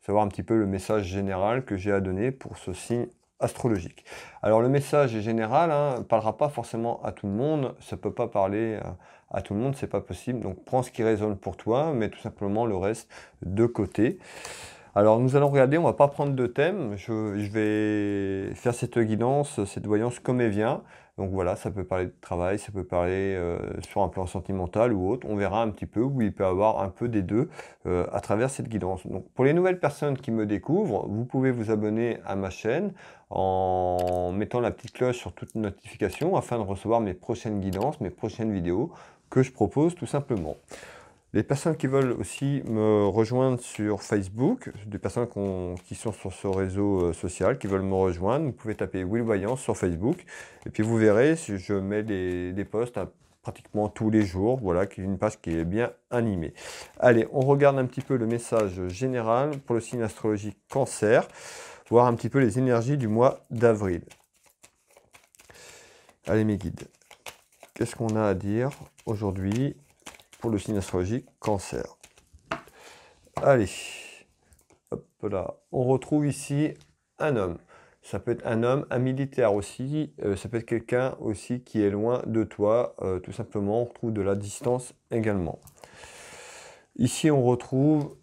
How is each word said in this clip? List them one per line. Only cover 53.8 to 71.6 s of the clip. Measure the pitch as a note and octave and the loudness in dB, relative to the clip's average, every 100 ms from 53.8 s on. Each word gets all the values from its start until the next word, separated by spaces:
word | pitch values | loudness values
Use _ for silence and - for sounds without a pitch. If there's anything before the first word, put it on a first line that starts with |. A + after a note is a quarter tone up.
| G#2 | -2
tous | - A2 | 0 4
les | A2 | 4
jours, | G#2 F2+ G#2 C3 | 4 2 0 0
voilà, | G#2 F2 G2 | 2 0 0
qui | - | -2
est | |
une | F#2+ F#2+ | -4 0
page | G#2+ - | -2 -2
qui | - E2 | -4 -2
est | |
bien | E2 G2+ A#2 - _ | 0 -2 -2 -6 _
animée. | B2 A2+ F#2+ D#2 - - - - - | -2 0 -2 -4 -8 -16 -16 -18 2
Allez, | B2 A#2 A2 | 6 6 4
on | C#3+ | 0
regarde | C3 C#3+ C#3+ C#3 | 4 6 6 4
un | B2+ | -2
petit | - | -4
peu | B2+ C3 | -2 0
le | A2+ | 0
message | A#2 A#2 A2+ G#2 F2+ F2+ | -2 0 0 0 -2 -6
général | F#2 C3 B2+ A2+ A#2 D3 C#3+ | -2 -2 -2 2 2 2 -4
pour | - A#2 | -2 -2
le | |
signe | A2 B2 | -2 -4
astrologique | A2 - A2 G#2+ G#2 - _ | -4 -2 0 0 -2 -12 _
Cancer, | C3+ B2+ - G#2 B2+ - - - - - - - | -2 -2 0 4 4 4 -8 -18 -16 -18 -20 4
voir | A2+ B2 | 6 6
un | |
petit | A#2 A#2+ | 4 0
peu | C#3 | 4
les | B2+ A2+ | 4 4
énergies | C3 A#2+ A#2 D3 | 2 2 2 0
du | A#2 | 2
mois | G#2+ B2+ - _ | 4 4 4 _
d'avril. | A#2+ A#2 G#2+ G#2 F2 - - _ _ _ _ - _ _ - _ - _ _ - - - - - - _ _ - | 4 4 4 2 -2 -6 -20 _ _ _ _ -20 _ _ -20 _ -20 _ _ -20 -20 -20 -20 -20 -20 _ _ 0
Allez | G#2 | 2
mes | G#2+ G2+ | 4 0
guides, | F2+ - - _ _ - - - _ _ - | -2 -8 -14 _ _ -20 -20 -20 _ _ -20
qu'est-ce | - A#2 | -6 -4
qu'on | - A2+ G#2+ | -2 -2 2
a | |
à | G#2+ | 2
dire | F#2+ G2+ G#2+ B2+ - - _ - | 2 0 -2 -2 -4 -20 _ -6
aujourd'hui | G#2+ G#2 F#2+ F#2+ A2 C#3 - _ _ - - _ - | -2 -2 -2 -2 0 -2 -4 _ _ -20 -20 _ -8
pour | A#2 | -2
le | G#2+ | -2
signe | - G#2 | 0 -4
astrologique | F#2 F#2 F2+ A#2+ - _ | -2 -2 0 -2 -6 _
Cancer ? | - G2+ | -2 -2